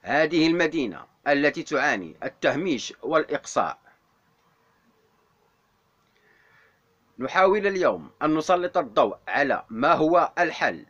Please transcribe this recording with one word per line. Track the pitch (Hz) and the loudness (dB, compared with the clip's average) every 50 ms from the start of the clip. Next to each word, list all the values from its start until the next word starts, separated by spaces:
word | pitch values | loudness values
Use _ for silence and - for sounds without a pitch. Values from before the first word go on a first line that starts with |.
هذه | - 92 123 147 160 156 170 165 156 | -6 -2 0 0 0 2 2 2 2
المدينة | 165 165 175 170 160 147 165 135 107 85 64 - _ _ _ _ 139 | 2 2 2 0 0 0 -2 -4 -4 -6 -10 -18 _ _ _ _ 0
التي | 147 143 139 147 143 170 | 0 2 2 0 -2 -2
تعاني | 151 - 151 135 135 147 127 104 90 80 - - | -8 -4 -2 0 0 0 -2 -2 -6 -10 -14 -12
التهميش | - 110 - _ - 147 127 139 180 190 143 113 - - - _ | -12 -12 -10 _ 0 0 0 0 -2 -2 -4 -4 -6 -12 -14 _
والإقصاء. | - 123 165 156 156 - 147 135 - - - - 98 80 - _ _ _ _ _ _ _ _ _ _ _ _ _ _ _ _ _ _ _ _ _ _ _ _ _ _ _ _ _ _ _ _ _ _ _ _ _ _ _ _ _ _ _ _ _ _ _ _ _ _ _ _ _ _ _ _ _ _ _ _ _ _ _ _ _ _ _ _ - | -8 -2 -2 -2 -2 -2 -6 -8 -8 -4 -4 -2 -2 -2 -6 _ _ _ _ _ _ _ _ _ _ _ _ _ _ _ _ _ _ _ _ _ _ _ _ _ _ _ _ _ _ _ _ _ _ _ _ _ _ _ _ _ _ _ _ _ _ _ _ _ _ _ _ _ _ _ _ _ _ _ _ _ _ _ _ _ _ _ _ -8
نحاول | 123 131 - 185 190 190 196 214 196 | -8 -2 2 4 4 6 4 2 2
اليوم | 202 196 185 175 131 101 87 78 - _ _ | 0 0 2 2 0 0 0 -6 -14 _ _
أن | - 156 156 | -2 0 0
نسلط | 160 156 - 185 180 180 180 - 180 | 0 2 2 2 2 2 0 -2 -2
الضوء | 156 120 104 156 131 107 - - _ - | -2 0 2 2 2 2 0 -6 _ -4
على | 95 123 143 139 113 - - _ | -2 0 0 0 0 -2 -4 _
ما | 110 110 127 156 | -6 -2 2 2
هو | 170 143 156 156 170 170 156 - - - | 4 4 4 4 4 2 2 2 0 -2
الحل | 175 160 - - 170 127 90 78 - _ | -2 -2 -2 -2 -4 -4 -4 -6 -14 _